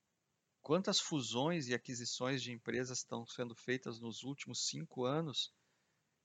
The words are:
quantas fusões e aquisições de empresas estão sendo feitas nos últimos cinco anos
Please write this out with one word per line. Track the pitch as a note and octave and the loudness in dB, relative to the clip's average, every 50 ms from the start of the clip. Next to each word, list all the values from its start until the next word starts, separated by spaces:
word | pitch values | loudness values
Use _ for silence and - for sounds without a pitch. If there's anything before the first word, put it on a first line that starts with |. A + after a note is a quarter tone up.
| _ _ _ _ _ _ _ _ _ _ _ _ | _ _ _ _ _ _ _ _ _ _ _ _
quantas | - - D3+ F#3 G3 A3 F#3+ - | 2 4 4 6 6 4 4 2
fusões | - - E3+ C#3+ B2 A2 A2+ A#2+ C#3 E3 F3 E3+ C3+ A#2+ | 2 2 2 0 0 2 2 2 4 4 4 2 2 2
e | B2 | 0
aquisições | A#2 - - B2+ A#2+ A#2 - - - B2 B2+ C#3 C3 | 0 0 -4 -6 -4 -4 -4 -2 0 0 0 0 0
de | A#2+ B2 | 0 -4
empresas | A#2+ A2+ - A#2 A2+ A#2+ B2+ C3 B2+ - | -6 -4 -2 0 0 0 0 0 -2 -4
estão | - - A#2 A#2 A#2 - | -4 -4 -4 -6 -4 -6
sendo | - - B2 A#2+ A2+ | -6 -4 -4 -4 -6
feitas | - - - B2 B2+ - - A#2 A2+ | -6 -2 0 0 0 0 -4 -6 -6
nos | A#2 A2+ G#2 - - | -6 -6 -6 -6 -6
últimos | C3 C#3+ - - - B2 - - - | -6 -6 -6 -6 -6 -4 -2 -2 -2
cinco | - C#3 D#3+ - - C3 B2 | -2 -2 -6 -6 -2 0 0
anos | B2+ C#3+ D#3+ E3 D3+ A#2 - - - - _ _ _ _ _ _ _ _ _ _ _ _ _ _ | 2 2 2 0 0 -2 -2 -4 -4 -6 _ _ _ _ _ _ _ _ _ _ _ _ _ _